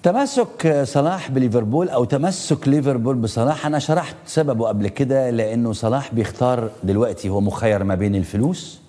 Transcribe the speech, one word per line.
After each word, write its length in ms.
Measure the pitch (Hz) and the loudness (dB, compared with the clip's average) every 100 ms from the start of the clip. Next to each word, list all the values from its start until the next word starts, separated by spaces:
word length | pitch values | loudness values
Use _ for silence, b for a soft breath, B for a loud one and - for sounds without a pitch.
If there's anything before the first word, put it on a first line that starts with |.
تمسك 800 | 175 214 277 - 233 - 165 143 | 2 2 0 0 -2 0 2 2
صلاح 480 | 135 147 147 185 - | 2 0 0 -2 -2
بليفربول 580 | 131 123 120 110 139 180 | 0 2 2 2 0 0
أو 140 | 127 | 0
تمسك 640 | 120 139 165 190 - 143 139 | 0 0 0 -2 -2 0 2
ليفربول 480 | 147 139 123 117 131 | 2 2 0 0 0
بصلاح، 500 | 113 113 120 151 156 | -2 0 0 0 -2
أنا 140 | 151 | -2
شرحت 360 | 139 160 156 - - | 0 0 0 -12 -4
سببه 420 | - 147 113 113 | 0 0 0 0
قبل 200 | 104 101 | 0 -2
كده، 420 | - 135 135 127 | 0 0 2 2
لأنه 440 | 117 107 117 117 | 0 0 0 -2
صلاح 400 | 104 113 131 139 | 0 0 0 -2
بيختار 560 | 117 104 - 123 123 113 - | -2 -2 0 0 2 -2 -4
دلوقتي، 460 | 95 98 117 92 98 | 0 2 2 -2 -2
هو 120 | 98 | 0
مخير 420 | 101 101 113 104 | 0 0 0 2
ما 120 | 98 92 | 0 0
بين 200 | 101 98 | 0 0
الفلوس 640 | 90 101 135 175 - - | 0 0 0 -2 -10 -18